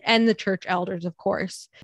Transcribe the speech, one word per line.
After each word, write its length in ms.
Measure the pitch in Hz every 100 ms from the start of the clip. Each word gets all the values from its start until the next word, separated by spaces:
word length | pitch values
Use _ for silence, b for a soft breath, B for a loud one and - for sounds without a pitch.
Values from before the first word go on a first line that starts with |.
and 240 | - 226 226
the 60 |
church 300 | 220 - 185 -
elders, 360 | 180 180 185
of 120 | 175 -
course. 520 | 196 196 190 - - B